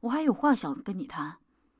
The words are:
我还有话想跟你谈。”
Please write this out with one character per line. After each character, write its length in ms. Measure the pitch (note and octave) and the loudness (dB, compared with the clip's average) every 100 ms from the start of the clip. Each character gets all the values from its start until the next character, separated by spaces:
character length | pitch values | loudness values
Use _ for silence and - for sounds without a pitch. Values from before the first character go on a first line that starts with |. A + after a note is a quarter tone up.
我 80 | A#3 | -2
还 120 | D4 | 0
有 100 | D#4 | 2
话 220 | - D4 | 4 4
想 260 | B3+ D3 B3+ | 4 0 -6
跟 140 | G3+ F#3 | -6 -6
你 100 | - | -6
谈。” 300 | - D3+ - _ _ _ | -6 -8 -10 _ _ _